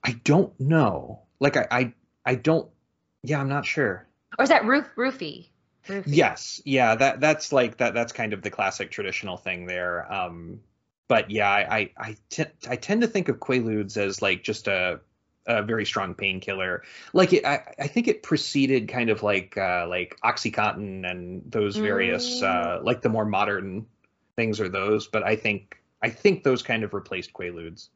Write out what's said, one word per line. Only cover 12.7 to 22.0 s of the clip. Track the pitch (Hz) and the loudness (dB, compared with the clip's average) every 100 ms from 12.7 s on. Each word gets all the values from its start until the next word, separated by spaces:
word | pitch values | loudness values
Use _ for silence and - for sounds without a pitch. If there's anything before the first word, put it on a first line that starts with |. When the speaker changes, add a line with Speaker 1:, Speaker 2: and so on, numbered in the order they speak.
| 123 | -8
Speaker 1:
tend | - 214 | 0 2
to | 233 | 2
think | 208 160 | 0 -2
of | 123 | -2
Quaaludes | - 127 113 107 98 104 | 0 0 2 -2 -2 -2
as, | 101 98 | -2 0
like, | 101 92 | 0 0
just | - 107 - | -2 -4 -2
a, | 95 90 85 _ _ _ _ - | 0 0 -4 _ _ _ _ -2
a | 117 | 0
very | 104 113 101 | 0 -2 -2
strong | 110 98 | -2 -4
painkiller. | - 98 92 92 95 92 87 - - - | -4 -4 -4 -6 -4 -4 -4 -8 -20 0
Like, | 180 185 | 4 6
it, | 175 135 | 6 4
I, | 143 - - | -2 -4 -8
I | 143 | -4
think | - 240 | 0 0
it | - | 0
preceded | - 147 - 143 135 131 104 | 0 -2 0 0 4 2 0
kind | 123 117 | -2 0
of, | 104 | 0
like, | 104 98 92 - | 2 0 -2 -4
uh, | 95 90 87 | 0 0 -2
like, | 90 90 - | -4 -6 -2
Oxycontin | 113 - 117 113 104 - 101 95 90 | -2 0 -4 0 0 -2 -8 -8 -8
and | 90 87 92 - | -8 -8 -12 -6
those | 113 104 101 | -2 0 0
various, | 107 98 | 0 2